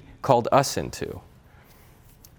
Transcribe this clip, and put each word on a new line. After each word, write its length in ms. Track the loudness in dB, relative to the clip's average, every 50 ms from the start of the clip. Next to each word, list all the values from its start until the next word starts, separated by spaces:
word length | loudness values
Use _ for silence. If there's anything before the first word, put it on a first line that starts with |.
| -6 -14 -18 -4 2
called 260 | 2 2 2 2 2
us 280 | 2 2 2 2 -2 -6
into. 420 | -6 -6 -8 -8 -10 -10 -10 -12 -16 -20 -20 -20 -20 _ -20 -20 -20 -20 -20 -20 -20 -20 -20 -20 -20 -20 -20 -20 -20 -20 -20